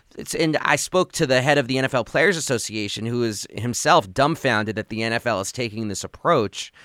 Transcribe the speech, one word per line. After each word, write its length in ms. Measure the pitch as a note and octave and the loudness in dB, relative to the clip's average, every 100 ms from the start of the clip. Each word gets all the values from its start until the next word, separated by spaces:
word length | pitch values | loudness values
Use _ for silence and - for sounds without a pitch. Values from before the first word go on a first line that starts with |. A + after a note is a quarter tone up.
| _ - | _ -14
it's, 180 | - - | -6 0
and 220 | D#3+ D3+ | 2 2
I 180 | - D3 | 2 0
spoke 380 | - F#3 F3+ | 2 0 0
to 120 | - C#3+ | 0 2
the 160 | B2+ | 2
head 160 | C3+ C#3+ | 4 2
of 120 | A#2+ | 2
the 80 | C3 | 0
N 80 | C3 | 0
F 80 | |
L 100 | B2+ | 0
Players 320 | A2 D#3+ G#3 E3 | 0 2 2 2
Association, 720 | - A#2+ - G#2+ G2+ - A2+ | 0 -2 -4 -6 -6 -6 -4
who 180 | A#2+ | 0
is 240 | A#2 G2+ - | 0 -2 -8
himself 600 | A2 A#2+ A2+ D3 E3+ G2 | -6 -4 0 4 4 4
dumbfounded 640 | G#2+ C#3+ E3 C3 G#2+ G#2+ G#2+ | 0 0 2 0 0 0 -4
that 140 | - | -6
the 140 | A2 | -4
N 100 | A2+ | -2
F 120 | A#2 A#2+ | -2 0
L 140 | G2 | -2
is 140 | G2 | -2
taking 340 | - A#2+ G#2+ A2 | -6 -6 -6 -6
this 160 | F#2 | -6
approach 720 | - - E3 D3+ G2+ - - - | -10 -4 2 2 2 -4 -14 -16